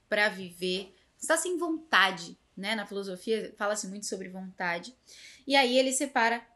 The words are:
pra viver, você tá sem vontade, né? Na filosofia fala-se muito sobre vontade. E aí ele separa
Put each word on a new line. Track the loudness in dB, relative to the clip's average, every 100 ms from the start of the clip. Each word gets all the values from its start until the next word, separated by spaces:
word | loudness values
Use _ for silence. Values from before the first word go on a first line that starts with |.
| _
pra | 2 2
viver, | 0 -12 -6 -4 -4 -6 _ _ _
você | 0
tá | 0
sem | 2 -2
vontade, | -2 -4 2 4 4 2 -12 -16 _ -8
né? | -4
Na | -4
filosofia | -4 -8 -8 -8 -2 -2 -4 -4
fala-se | -4 -2 -6
muito | -8 -8
sobre | -8 -10
vontade. | -12 -14 -6 -4 -4 -8 -18 _ -20 -20 -16 2
E |
aí | 4 6 4
ele | 4
separa | 0 0 2 2 2 -6